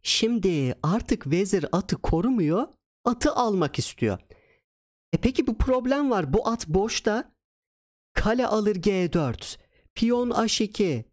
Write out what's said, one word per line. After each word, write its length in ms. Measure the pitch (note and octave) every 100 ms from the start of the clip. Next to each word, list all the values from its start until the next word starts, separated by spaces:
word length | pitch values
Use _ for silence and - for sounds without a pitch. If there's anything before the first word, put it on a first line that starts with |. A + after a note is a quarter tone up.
Şimdi 720 | - - A3+ A#3 F#3 D#3+ C3 -
artık 440 | D3+ G#3+ - D3 C3+
vezir 400 | E3+ G3 F#3+ D3
atı 240 | F3+ F#3 -
korumuyor, 720 | - E3 A3 B3 D3+ F3+ D4+ _ _ _
atı 280 | - A#3+ D4+
almak 460 | - A#3+ F#3+ D3+ -
istiyor. 400 | - - A2+ F2+ _ - _ _ _ _ _ _ _
E 40 | -
peki 300 | A#3+ - B3+
bu 120 | A3
problem 520 | - B3+ B3 C#4 C#4+
var, 220 | G#3+ D3
bu 160 | F#3+ -
at 200 | A3+ D#3+
boşta. 680 | F3 A3 - - G#3+ - _ _ _ _ _ _ _ _
Kale 320 | - G#3+ A#3+ B3
alır 300 | G#3+ G#3 F#3+
G 360 | G#3 F#3+ F3
dört, 460 | E3+ C#3 A2 - - _ _ _
piyon 360 | - A3+ A#3+ B3
H 340 | A#3 A3 -
iki 400 | G#3+ - F#3+ B2 -